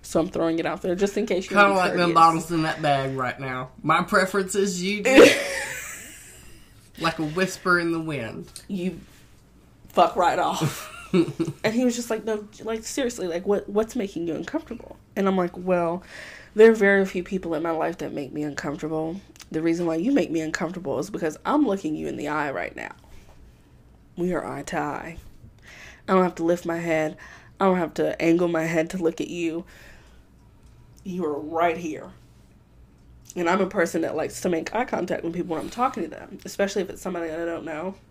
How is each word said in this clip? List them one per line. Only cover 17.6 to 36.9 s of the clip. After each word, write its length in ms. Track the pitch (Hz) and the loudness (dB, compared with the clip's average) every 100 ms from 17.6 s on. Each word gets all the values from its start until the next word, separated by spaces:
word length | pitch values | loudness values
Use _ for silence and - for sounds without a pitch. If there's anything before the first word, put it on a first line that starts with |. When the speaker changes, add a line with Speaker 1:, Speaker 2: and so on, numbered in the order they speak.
Speaker 1:
my 80 | 165 | -2
life 260 | 160 160 175 | -2 -2 -4
that 140 | 156 | -8
make 180 | - 143 | -6 -8
me 120 | - | -6
uncomfortable. 760 | 151 139 151 143 156 160 160 185 - - - | -6 -6 -8 -6 -4 -4 -4 -8 -14 -20 -8
The 120 | 160 | -2
reason 240 | 165 165 170 | 0 0 0
why 80 | 160 | 0
you 160 | 202 | 2
make 180 | 277 156 | 2 2
me 100 | 165 | -2
uncomfortable 560 | 156 - 165 180 170 120 | -4 -4 -4 -6 -6 -4
is 100 | 156 | -4
because 300 | 208 170 156 - | -4 -6 -4 0
I'm 200 | 285 269 | 2 2
looking 280 | 190 156 156 | 0 -4 -6
you 120 | 156 | -6
in 100 | 135 | -8
the 100 | 139 | -6
eye 220 | 151 147 | -4 -4
right 260 | 131 85 - | -4 -8 -10
now. 160 | 53 - - - - - - - - - - - - - | -14 -14 -20 -20 -20 -20 -20 -20 -20 -20 -20 -20 -20 -6
We 160 | 175 | -2
are 100 | 170 - | -2 -4
eye 180 | 135 | -8
to 120 | 143 170 | -6 -4
eye. 380 | 147 135 160 165 - - - - - - - - - | -4 -6 -10 -14 -18 -20 -20 -20 -20 -20 -20 -18 2
I 60 | |
don't 100 | 190 | 4
have 100 | 180 | 4
to 100 | 170 | 2
lift 220 | 165 175 175 | 2 2 0
my 100 | 170 | -4
head. 400 | 170 156 156 - - - - - | 0 0 0 -4 -18 -20 -20 2
I 60 | |
don't 140 | 196 185 | 4 4
have 160 | 160 | 0
to 260 | - 156 - | 0 -2 2
angle 280 | 165 170 175 | 4 4 4
my 160 | 165 | 2
head 260 | 160 165 160 | 0 0 0
to 80 | 185 | 0
look 200 | 165 170 | -2 0
at 100 | 160 | -6
you. 360 | 175 165 160 185 - - - - - - - - - - - - - | -4 -4 -4 -10 -20 -20 -20 -20 -20 -20 -20 -20 -20 -20 -20 -20 -18
You 200 | 196 180 | -10 -4
are 140 | 165 147 | -4 -4
right 380 | 151 165 175 165 | -4 2 2 2
here." 320 | 170 151 190 - - - - - _ - - - - - - | -6 -8 -12 -18 -20 -20 -20 -20 _ -20 -20 -20 -20 -20 -14
And 140 | - 170 | -4 0
I'm 140 | 185 | 2
a 40 | 185 | 2
person 360 | 185 175 175 | 0 0 0
that 120 | 160 | -2
likes 280 | 151 151 - | -2 -6 -4
to 80 | 190 | -2
make 240 | 165 160 | 0 -2
eye 100 | 220 | -4
contact 400 | 254 - 185 170 | -2 -2 -2 -4
with 80 | 170 | -4
people 240 | 170 170 160 | -6 -4 -4
when 80 | |
I'm 60 | 170 | -6
talking 320 | - 262 247 | -2 -2 -2
to 60 | 165 | -8
them, 260 | - - 190 | -10 -16 -14
especially 380 | 180 - 202 202 | -14 -2 -2 0
if 80 | 175 | -4